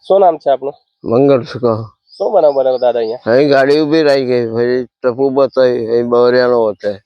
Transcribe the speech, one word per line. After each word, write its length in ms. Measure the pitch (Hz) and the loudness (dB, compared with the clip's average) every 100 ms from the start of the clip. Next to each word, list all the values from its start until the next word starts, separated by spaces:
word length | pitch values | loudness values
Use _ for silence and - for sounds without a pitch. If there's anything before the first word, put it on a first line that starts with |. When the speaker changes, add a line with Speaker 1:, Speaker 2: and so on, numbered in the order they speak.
| - | 0
Speaker 1:
શું 140 | 190 | 2
નામ 160 | 185 160 | 2 0
છે 120 | - | -2
આપનું? 240 | 131 135 - _ _ | -4 -4 -14 _ _
Speaker 2:
મંગળ 380 | - 117 139 135 | -4 0 2 2
સુખા. 360 | 117 117 120 110 110 _ _ | -2 -6 -4 -4 -6 _ _
Speaker 1:
શું 180 | - 196 | -6 -2
બનાવ 240 | 214 156 | 2 2
બન્યો 240 | 139 131 127 | 2 -2 0
દાદા 220 | 123 120 | 0 -2
અહીંયા? 320 | 113 120 - | -4 -6 0
Speaker 2:
અહીં 180 | 120 147 | 0 2
ગાડી 280 | 139 135 147 | 2 2 0
ઊભી 220 | 156 160 | 0 0
રહી 220 | 151 139 127 | 2 0 0
ગઈ, 200 | 123 117 | -2 -4
પછી 340 | 113 120 127 120 _ | -4 -2 -2 -6 _
ટપુ 340 | 127 120 139 | -4 -2 -2
બતાવી, 540 | 131 135 - 127 123 113 | 0 0 2 0 0 -2
અહીં 240 | 117 120 | -2 0
બવરિયાનો 480 | 120 123 127 123 123 | 2 2 2 2 0
હતો. 320 | 113 98 104 98 | -2 -4 -8 -10